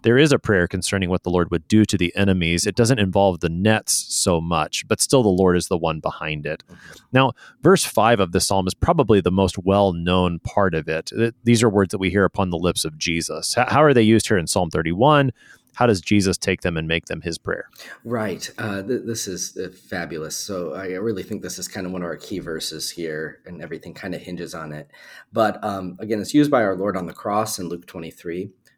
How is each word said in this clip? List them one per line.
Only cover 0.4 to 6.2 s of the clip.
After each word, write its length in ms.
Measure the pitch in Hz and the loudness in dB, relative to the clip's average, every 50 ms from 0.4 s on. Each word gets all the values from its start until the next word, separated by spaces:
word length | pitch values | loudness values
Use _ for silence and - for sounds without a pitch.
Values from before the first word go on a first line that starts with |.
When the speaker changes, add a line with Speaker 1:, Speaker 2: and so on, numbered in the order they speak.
| - - 104 92 87 85 | 2 2 2 2 2 0
Speaker 1:
concerning 400 | - 92 90 - 101 98 92 87 | -2 -4 -4 -2 -2 0 0 0
what 140 | 92 90 - | -2 -2 0
the 80 | 90 | 0
Lord 200 | 87 90 85 85 | 0 0 2 0
would 160 | 87 80 - - | -2 -4 0 4
do 180 | 107 107 107 | 4 6 6
to 100 | - - | 4 2
the 180 | 90 90 85 - | 0 0 0 0
enemies. 520 | 98 101 98 95 92 85 82 85 85 - | 0 2 2 2 2 2 0 0 0 0
It 100 | 104 95 | 0 2
doesn't 220 | - 117 113 135 110 | 2 2 4 4 2
involve 420 | 101 92 90 101 98 98 87 78 | 2 2 2 4 4 2 2 0
the 80 | - 82 | -2 -2
nets 440 | 82 87 98 107 107 110 - - - - - - | -2 0 2 2 2 2 0 -2 -4 -4 -4 -4
so 320 | - - - 98 87 82 82 | -4 -2 0 2 0 0 0
much, 440 | 85 85 80 76 - - - - - | 0 0 -2 -2 -2 -4 -6 -4 -4
but 120 | - - | -2 -2
still 220 | - - - 135 120 | 0 2 2 4 4
the 80 | 104 | 4
Lord 260 | 92 90 95 92 87 | 4 4 4 4 4
is 120 | 87 82 - | 2 0 -2
the 100 | 95 85 | -2 -2
one 220 | 82 80 78 80 | -2 -2 -2 -2
behind 440 | - 78 - - | -6 -8 -8 -8